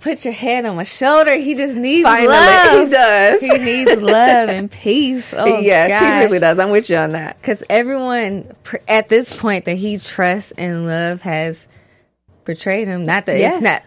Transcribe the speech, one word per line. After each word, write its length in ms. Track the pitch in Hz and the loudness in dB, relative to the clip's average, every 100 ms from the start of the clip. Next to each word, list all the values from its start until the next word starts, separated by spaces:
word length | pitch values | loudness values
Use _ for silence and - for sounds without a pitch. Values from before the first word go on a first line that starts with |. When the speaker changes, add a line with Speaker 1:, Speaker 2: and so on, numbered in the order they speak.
Speaker 1:
put 200 | 302 311 254 | -8 -6 -8
your 80 | |
head 320 | 214 240 247 233 | -6 -4 -4 -4
on 100 | 175 | -8
my 60 | |
shoulder. 520 | 190 - 262 311 311 285 | -10 -4 2 2 4 0
He 180 | 277 | -2
just 200 | 269 277 | -4 -4
needs 280 | 240 247 330 | -4 -2 2
Speaker 2:
Finally, 220 | 285 233 240 | 4 4 4
Speaker 1:
love. 560 | 302 359 381 349 294 277 | 6 6 6 6 4 4
Speaker 2:
he 20 | |
does. 480 | 269 226 208 - 403 | 4 4 4 4 2
Speaker 1:
He 160 | 269 277 | 2 0
needs 460 | 247 247 254 226 | 0 0 2 2
love 460 | 202 220 247 240 220 | 2 4 4 4 2
Speaker 2:
<laughs> 20 | |
Speaker 1:
and 200 | 190 202 | -4 -8
peace. 640 | - 214 254 269 254 - | -6 -2 0 0 -4 -8
Oh, 260 | - 226 220 | -2 0 0
Speaker 2:
Yes, 380 | 202 170 175 202 | 2 2 2 2
he 260 | 220 208 214 | 0 2 2
really 120 | 180 | 2
Speaker 1:
gosh. 0 | |
Speaker 2:
does. 180 | 165 170 | 2 2
I'm 100 | 190 | 2
with 220 | 208 226 | 0 0
you 60 | 165 | -2
on 140 | 156 | -2
that. 300 | 160 156 - | -6 -10 -10
Speaker 1:
'Cause 200 | - 208 - | -6 -6 -2
everyone 840 | 220 240 269 254 240 208 196 - - | -2 0 -4 -4 -4 -4 -8 -12 -20
pr-, 120 | - - - | -14 -14 -2
at 220 | 220 220 | -2 2
this 260 | 226 247 | 0 0
point 300 | - 220 190 | -6 -4 -4
that 140 | 175 180 | -4 -6
he 180 | 208 208 | -6 -8
trusts 560 | - - 180 196 - - | -10 -4 -2 -2 -8 -10
and 280 | 175 170 165 | -8 -6 -6
love 360 | 165 170 180 | -4 -6 -8
has 440 | 190 156 165 165 _ _ _ _ _ _ _ _ - | -8 -6 -6 -10 _ _ _ _ _ _ _ _ -12
betrayed 420 | 160 196 196 202 | -8 -4 -4 -4
him. 160 | 180 160 | -6 -4
Not 200 | 190 190 | -4 -2
that 100 | 156 | 0
Speaker 2:
Yes. 180 | 208 349 | 0 0
Speaker 1:
it's 60 | |
not 200 | 220 151 | -2 -2